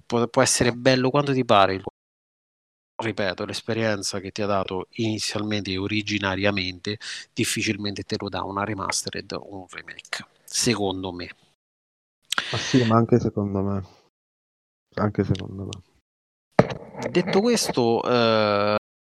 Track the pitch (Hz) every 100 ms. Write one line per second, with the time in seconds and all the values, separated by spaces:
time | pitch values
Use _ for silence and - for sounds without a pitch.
0 | - 120 117 135 123 - 123 120 127 127
1 | 127 143 143 131 120 104 95 95 95 -
2 | _ _ _ _ _ _ _ _ _ -
3 | 110 101 98 90 101 98 - 113 113 101
4 | 95 101 95 - 101 98 95 92 - -
5 | 113 107 - 107 107 104 95 95 101 107
6 | 104 104 98 95 101 101 92 90 104 104
7 | - - - - 110 117 110 101 104 101
8 | - 107 101 95 92 98 104 98 90 -
9 | - 92 98 - - 98 90 82 - -
10 | - - - _ - - 120 104 98 95
11 | 95 87 85 - _ _ _ _ _ _
12 | _ _ _ - - 117 - 131 117 113
13 | 113 120 113 - 101 98 98 98 95 -
14 | _ _ _ _ _ _ _ _ _ -
15 | 104 104 95 95 101 98 98 90 - _
16 | _ _ _ _ _ - - - - -
17 | - 175 180 196 233 233 - 139 117 117
18 | - 123 113 110 107 101 104 107 - _